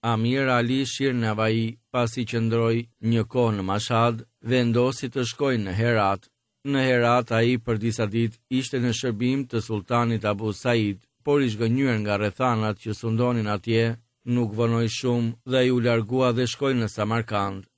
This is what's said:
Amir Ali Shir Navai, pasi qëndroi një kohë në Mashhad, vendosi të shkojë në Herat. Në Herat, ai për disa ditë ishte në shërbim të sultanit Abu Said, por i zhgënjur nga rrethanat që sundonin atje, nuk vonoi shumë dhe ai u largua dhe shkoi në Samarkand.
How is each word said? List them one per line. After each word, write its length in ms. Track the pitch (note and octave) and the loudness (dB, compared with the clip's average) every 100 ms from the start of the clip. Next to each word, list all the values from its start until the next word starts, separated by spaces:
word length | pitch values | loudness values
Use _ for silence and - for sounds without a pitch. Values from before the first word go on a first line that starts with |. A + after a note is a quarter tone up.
Amir 460 | A2+ A2+ A2+ C3 C3+ | 0 0 0 0 2
Ali 380 | B2 A#2 C3 C3 | 2 2 0 -2
Shir 260 | - C3+ | -2 -2
Navai, 640 | B2 A2+ G#2+ A2 A2+ A2+ - _ | 0 -2 0 0 0 -2 -6 _
pasi 320 | B2+ A#2 A#2 | -2 -2 -2
qëndroi 640 | A2+ A#2 A2+ A#2 A2+ A#2 A#2 _ | -4 -2 0 2 2 0 -4 _
një 220 | A2+ A#2 A2 | 0 0 0
kohë 300 | B2+ A#2 G#2+ | 0 0 0
në 60 | F#2+ | -2
Mashhad, 540 | G2+ G#2+ A2+ A#2 A2+ - _ | -2 0 2 2 0 -10 _
vendosi 720 | A2+ B2+ A#2+ A#2 B2 - B2+ | -2 0 2 2 2 0 -6
të 140 | C3+ A#2+ | -4 -4
shkojë 320 | - C#3 B2 G2 | -2 -2 0 -2
në 80 | F#2 | -2
Herat. 540 | A#2 A2+ G2+ G2 _ _ _ _ C#3 | 0 2 2 0 _ _ _ _ -4
Në 120 | C#3 C3 | 0 2
Herat, 460 | B2 A#2 A#2+ B2 A2+ | 2 4 2 2 0
ai 220 | A#2 B2 | 2 0
për 220 | A2+ A2+ | -2 -2
disa 240 | A2+ A2 A2 | -2 -2 -2
ditë 320 | A2 A#2 A2+ _ | 0 -2 -4 _
ishte 320 | B2+ C3 C3 | -4 -2 -2
në 140 | B2 A2 | 0 0
shërbim 480 | C3 G#2+ B2 C3+ C3 | -2 -2 0 0 -2
të 80 | A#2 | -4
sultanit 640 | G#2+ G#2+ F#2 A#2+ A#2 A2+ | -4 -6 -2 0 2 0
Abu 300 | G#2+ G2+ G#2+ G2 | 0 -2 -4 -4
Said, 480 | B2+ A#2+ G#2 G2+ _ _ | 0 2 0 -2 _ _
por 240 | - C#3+ | 0 2
i 80 | C3+ | 2
zhgënjur 480 | G#2 A2+ B2 C3+ A2+ | 0 0 2 2 0
nga 160 | G#2 G2+ | 0 0
rrethanat 640 | G#2 - B2+ A2+ A2 G#2 | 0 0 0 2 0 -4
që 160 | - G#2+ | -6 -6
sundonin 560 | A#2 A2+ B2 A#2+ G#2+ | -2 0 0 0 -2
atje, 460 | G#2 - A2+ A2+ A2+ _ _ - | -4 0 2 2 -2 _ _ -2
nuk 240 | B2 A#2 G#2+ | 0 0 0
vonoi 320 | A#2 A#2 A#2 | 0 2 0
shumë 480 | - B2+ A#2+ A#2 A#2 | -2 0 0 0 -4
dhe 220 | - C3 B2+ | -2 2 2
ai 40 | B2+ | 2
u 80 | |
largua 480 | A#2+ A#2 G#2+ B2+ B2+ | 2 0 0 0 2
dhe 160 | A#2 B2 | 2 -2
shkoi 320 | - C#3 B2+ | -2 0 0
në 80 | A2 | -2
Samarkand. 800 | - G#2 A2+ A2 G#2+ G2+ G2 F#2+ | -2 -2 -2 -2 -2 -4 -6 -14